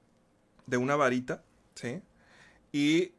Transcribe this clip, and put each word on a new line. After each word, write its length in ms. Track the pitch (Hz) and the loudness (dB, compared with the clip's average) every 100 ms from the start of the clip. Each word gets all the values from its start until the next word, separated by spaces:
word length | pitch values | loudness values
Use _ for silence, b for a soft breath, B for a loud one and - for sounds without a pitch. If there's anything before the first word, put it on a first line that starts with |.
| _ _ _ _ _ _ - | _ _ _ _ _ _ -4
de 100 | 123 | -2
una 180 | 131 147 | 0 2
varita, 480 | 127 127 127 160 _ _ _ - | 2 0 -4 -8 _ _ _ -12
¿sí? 260 | 120 170 - _ b b b b _ | -10 -10 -14 _ b b b b _
Y, 420 | 143 147 165 180 | 0 2 2 0